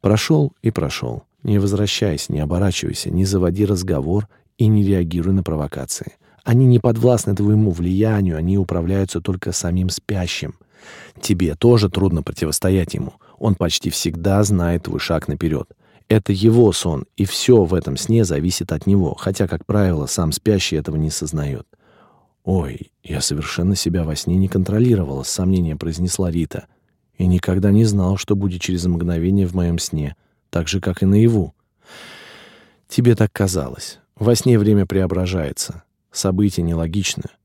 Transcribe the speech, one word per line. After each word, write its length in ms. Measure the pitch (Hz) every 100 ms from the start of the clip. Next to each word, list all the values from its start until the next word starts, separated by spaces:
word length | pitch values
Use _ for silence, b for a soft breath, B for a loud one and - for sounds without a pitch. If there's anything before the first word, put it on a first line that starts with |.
Прошёл 520 | - 107 - 156 139 _
и 100 | 113
прошёл, 520 | - 71 - 60 58 _ _
не 160 | - 101
возвращаясь, 680 | 98 101 104 - 104 73 -
не 100 | 71
оборачивайся, 720 | 76 87 98 - - - -
не 160 | 85 95
заводи 400 | 98 90 92 101
разговор 640 | 95 92 76 71 98 104 b b -
и 100 | 110
не 160 | 107
реагируй 500 | 98 95 85 85 87
на 100 | 95
провокации. 720 | 85 78 71 69 65 - - _ b b
Они 220 | - 120 131
не 140 | 120
подвластны 560 | 120 113 120 117 - 98
твоему 360 | 104 107 104
влиянию, 680 | 85 87 95 110 107 95 80
они 200 | 87 98
управляются 640 | 90 85 85 98 98 87
только 300 | 82 92 -
самим 380 | 92 87 90 92
спящим. 680 | - - 101 87 - 73 - B B B B B -
Тебе 340 | - 92 87 76
тоже 340 | 120 117 98
трудно 340 | - 95 80
противостоять 680 | 76 78 80 - 92 95 85
ему. 200 | - - - b b
Он 180 | 107 95
почти 340 | 87 - -
всегда 540 | - - 85 95 98
знает 400 | 104 98 85 85
твой 160 | 82 80
шаг 280 | - 80 -
наперёд. 420 | 73 82 73 - _ b b _
Это 260 | 110 -
его 380 | 95 110 117 110
сон, 340 | 87 87 73 - -
и 80 | 98
всё 380 | - - 95 87
в 80 |
этом 220 | 90 78 67
сне 280 | - 113 95
зависит 460 | 73 85 - 85
от 160 | 78 -
него, 280 | 98 82 -
хотя, 320 | 92 95 92
как 180 | 90 -
правило, 420 | 104 95 80 71
сам 240 | - 82
спящий 440 | - 107 101 - 78
этого 200 | 73 76
не 140 | 78
сознаёт. 580 | - 78 78 71 65 - b b b b b b b
«Ой, 480 | - 95 73 58 - _
я 180 | - 76
совершенно 540 | - 71 73 - 90 98
себя 280 | 87 87
во 120 | 78 76
сне 200 | - 92
не 120 | 95
контролировала», — 760 | 98 92 104 123 107 76 67
с 60 | 69
сомнением 480 | - 92 95 82 78
произнесла 540 | 82 82 90 - 90
Рита. 340 | 82 78 - - _ _ _ _ _
«И 100 | 92
никогда 440 | 90 - 92 101
не 140 | 101 113
знал, 320 | 101 92 95
что 180 | - 101
будет 260 | 98 90
через 240 | - 90 90
мгновение 600 | 85 85 82 87 98 92
в 80 |
моём 240 | 92 87 85
сне, 380 | - 78 73 - _ _ _
так 180 | 85 80
же, 120 | 95
как 220 | 92 90
и 20 | 95
наяву». 480 | 101 117 110 78 _ _ _ B B B B B B B B B B _
Тебе 280 | - 120 110
так 160 | 107
казалось. 680 | - 98 90 65 62 - - _ _
Во 180 | 107 117
сне 220 | 127 113
время 300 | 101 101 92
преображается. 960 | 98 92 87 92 92 71 - - 85 _ _ _
События 520 | - 98 92 104 90
нелогичны. 600 | 82 82 82 98 92 - - _